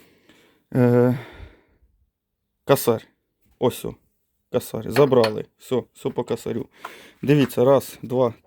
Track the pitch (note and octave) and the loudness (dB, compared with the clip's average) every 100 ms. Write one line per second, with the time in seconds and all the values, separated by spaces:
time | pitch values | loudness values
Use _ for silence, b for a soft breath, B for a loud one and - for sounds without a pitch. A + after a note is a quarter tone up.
0 | B B B B B B _ - B2 A#2+ | B B B B B B _ 0 4 4
1 | B2 B2 B B B B B B B _ | 2 0 B B B B B B B _
2 | _ _ _ _ _ _ - C#3 - A2+ | _ _ _ _ _ _ 0 0 2 -2
3 | - _ _ _ _ - A#2+ - A2+ A#2 | -4 _ _ _ _ -4 -4 -2 -8 -14
4 | _ _ _ _ _ B2 - A2+ G#2+ A2 | _ _ _ _ _ -8 -8 -10 -4 2
5 | C#3+ B2 A2+ G#2+ - _ - B2+ - _ | 2 4 2 -2 -12 _ -8 -6 -6 _
6 | C3+ B2 A#2+ A#2+ - A2+ - B B B | -10 -8 -8 -8 -8 -10 -10 B B B
7 | B B - D3 C3 - B2 C3+ - - | B B 0 2 2 2 2 2 0 -10
8 | A2+ B2 B2 A2+ | -6 -2 -2 -4